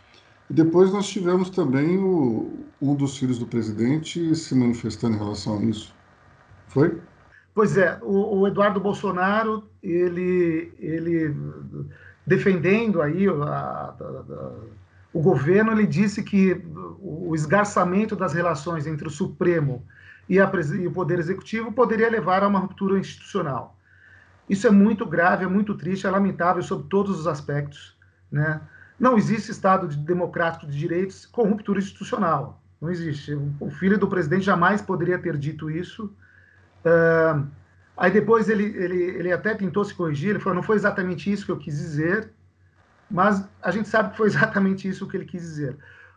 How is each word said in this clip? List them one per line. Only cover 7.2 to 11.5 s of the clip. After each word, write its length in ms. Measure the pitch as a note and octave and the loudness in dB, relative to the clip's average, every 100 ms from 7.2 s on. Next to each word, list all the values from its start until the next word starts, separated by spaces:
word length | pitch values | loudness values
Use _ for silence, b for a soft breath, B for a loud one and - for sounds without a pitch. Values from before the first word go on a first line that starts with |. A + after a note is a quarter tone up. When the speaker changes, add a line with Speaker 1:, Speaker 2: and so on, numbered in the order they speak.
| b b b | b b b
Speaker 2:
Pois 220 | G#3+ G3 F3+ | 0 2 4
é, 220 | E3 - | 2 0
o, 380 | A3+ G3 A3 F#3+ | 0 0 2 2
o 80 | G3 | 2
Eduardo 320 | E3+ G#3 G3 | 2 2 2
Bolsonaro, 840 | G3+ G3 G3 F3 F#3 G#3+ A3 A3 - _ | -2 -2 -2 0 0 0 0 -4 -8 _
ele, 880 | F#3+ F3 F3+ F3 F3+ F3+ E3+ D#3+ E3+ - | -4 0 0 0 0 2 2 0 -6 -10
ele 560 | E3 E3 E3+ E3 D3+ C#3+ D3 | -6 -4 -2 0 0 -4 -8